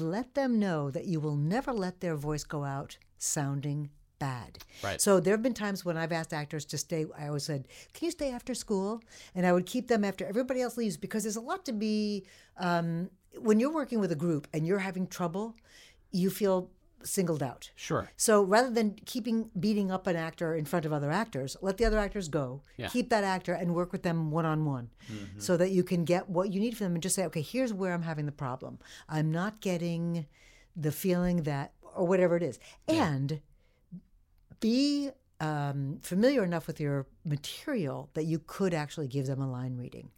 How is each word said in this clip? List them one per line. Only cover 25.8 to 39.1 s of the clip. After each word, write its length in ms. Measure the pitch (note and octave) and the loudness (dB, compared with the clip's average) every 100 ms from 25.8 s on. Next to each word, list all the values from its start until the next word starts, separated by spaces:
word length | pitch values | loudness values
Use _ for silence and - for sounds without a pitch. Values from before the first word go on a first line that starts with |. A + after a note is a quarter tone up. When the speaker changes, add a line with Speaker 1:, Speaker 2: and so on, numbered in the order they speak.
Speaker 1:
can 200 | F3+ F3+ | 4 2
get 260 | D#3+ F3 F#3+ | 4 2 2
what 220 | F3 G3+ | 0 0
you 80 | F#3+ | 2
need 160 | A#3 A3+ | 0 0
from 100 | G3 | 0
them, 80 | E3+ | 0
and 80 | |
just 100 | F#3 G3 | 0 0
say, 100 | F3+ | 0
"Okay, 160 | E3+ | -2
here's 300 | C#3 B3 B3+ | -2 0 0
where 200 | G3 F#3+ | 0 0
I'm 80 | F3 | 0
having 220 | E3 D3+ D3 | -2 -2 -4
the 60 | |
problem. 480 | C#3+ C3+ B2+ B2+ B2 - - - | -4 -6 -6 -10 -14 -18 -18 -4
I'm 220 | D#3 D#3 | 0 2
not 280 | D#3+ G3+ G#3+ | 2 -2 -2
getting 640 | G3 F3 E3+ E3 E3+ E3+ D3 _ - - _ - | -2 0 0 0 0 -2 -6 _ -20 -20 _ -4
the 160 | D3+ | -2
feeling 520 | D3 F#3+ F3 F3+ F3 | 0 2 2 4 2
that," 300 | D3+ C#3 C#3 _ | 0 -2 -4 _
or 260 | - - F3 | -8 0 4
whatever 300 | F#3 F3+ F3 | 6 6 4
it 40 | |
is. 140 | E3 A2+ - - - | 0 -4 -14 -8 0
Speaker 2:
Yeah. 180 | D#4+ G3 | 2 2
Speaker 1:
And 280 | C3+ C#3 D3+ - - _ _ - F3+ - _ _ _ - - | 2 -2 -4 -10 -20 _ _ -20 -20 -20 _ _ _ -20 -2
be, 500 | A3 B3 C#4+ C#4+ C#4 - _ - | 2 4 4 2 -2 -8 _ -6
um, 580 | D#3 D3+ C#3+ C#3 C#3 D#3 | -4 -2 -2 -2 -4 -6
familiar 420 | - F3+ B3 C#4 F3+ | -2 4 6 6 2
enough 200 | E3+ E3 | -2 -4
with 140 | D#3 | -4
your 260 | D3 C#3 C3+ - D#3+ | -2 -2 -4 -8 -4
material 840 | C#3+ - - - B3+ C#3+ C3 C#3+ | -4 -4 -10 -4 -2 -2 -4 -6
that 100 | E3 | -4
you 160 | D#3+ D#3+ | 0 -2
could 340 | - - F#3+ | -4 -2 0
actually 340 | E3 D3 - | 0 -4 -4
give 200 | C#3 | -4